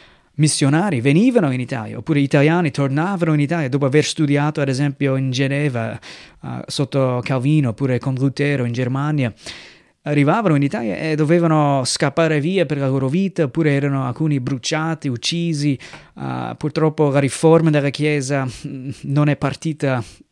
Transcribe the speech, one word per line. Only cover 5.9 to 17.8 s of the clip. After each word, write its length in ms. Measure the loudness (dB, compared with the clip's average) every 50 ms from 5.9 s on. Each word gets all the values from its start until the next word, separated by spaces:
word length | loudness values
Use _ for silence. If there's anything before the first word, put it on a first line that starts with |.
| -6
eh, 640 | -10 -14 -18 -20 -20 -20 -20 -20 _ -12 -10 -10 -10 -10
sotto 540 | -8 -4 -4 -4 -2 0 0 0 0 0 -2
Calvino, 460 | -2 -2 -2 0 2 2 2 4 2 2
oppure 320 | 0 -2 -2 0 0 0
con 140 | -2 -2 -2
Lutero 500 | 0 0 0 0 0 0 0 0 0 -2
in 80 | -2
Germania. 600 | -2 -2 -2 -2 -2 -2 -2 0 0 0 0 -2 -4 -8 -14 -18 -16 -18 -20 -20 -20 -20 _ _ _ _ -6
Arrivavano 520 | -2 2 2 4 4 4 2 2 2 2
in 60 | 2
Italia 340 | 2 0 -2 -4 -4 -4 -6
e 180 | -4 -4 -2 0
dovevano 680 | 0 2 4 4 4 4 4 4 4 2 2 2 0 0
scappare 560 | -2 -2 -2 -2 0 0 2 0 2 2 0
via 260 | 0 0 0 0 0
per 120 | 0 -2 -2
la 100 | 0 0
loro 180 | 0 0 0
vita, 380 | 0 0 0 0 0 0 -2 -2
oppure 260 | -2 0 0 0 2
erano 340 | 2 2 0 0 -2 -2 -2
alcuni 360 | -4 -4 -2 0 0 0 0
bruciati, 680 | -2 -2 -4 -4 -4 -4 -4 -2 -2 -2 -4 -4 -4
uccisi. 720 | -6 -4 -4 -4 -4 -4 -2 -2 -2 -2 0 0 -2 -2 -2 -6 -14 -20 -20 -20 -20 -16 -10
Eh, 360 | -8 -8 -6 -6 -6 -8 -8
purtroppo 520 | -6 -6 -4 -2 0 0 0 2 2 2 2
la 100 | 2 2
riforma 500 | 2 0 0 2 4 6 6 6 6 4
della 200 | 4 2